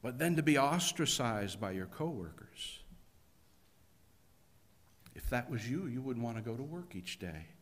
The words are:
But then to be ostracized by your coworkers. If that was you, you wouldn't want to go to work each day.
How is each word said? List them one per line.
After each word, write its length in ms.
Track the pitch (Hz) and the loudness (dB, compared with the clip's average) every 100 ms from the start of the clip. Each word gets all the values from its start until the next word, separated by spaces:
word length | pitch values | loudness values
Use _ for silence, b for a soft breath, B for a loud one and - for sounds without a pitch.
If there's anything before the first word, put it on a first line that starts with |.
But 180 | - 123 | -4 0
then 180 | 165 165 | 2 4
to 60 | |
be 140 | 151 143 | 6 6
ostracized 1040 | 139 170 175 - 165 - 123 110 101 98 | 8 6 2 2 2 4 2 2 0 -2
by 120 | 107 | -2
your 140 | 95 90 | -2 -4
coworkers. 920 | - 156 139 82 78 - - - - - - - - - - - - - _ - - - - _ - _ - - - - - - | -4 -4 -2 -6 -10 -18 -10 -10 -10 -16 -20 -20 -20 -20 -20 -20 -20 -20 _ -20 -20 -20 -20 _ -20 _ -20 -20 -20 -20 -20 -20
If 140 | - - | -4 0
that 200 | 123 120 | 0 0
was 180 | 123 110 | -2 0
you, 180 | 143 185 | -2 -2
you 140 | 123 | -4
wouldn't 240 | 131 120 | -2 -2
want 140 | 117 113 | -2 -2
to 40 | |
go 140 | 110 113 | -4 -4
to 60 | |
work 340 | 139 170 175 95 | -6 -8 -8 -10
each 220 | 87 - | -8 -8
day. 280 | 92 78 80 - | -6 -8 -10 -18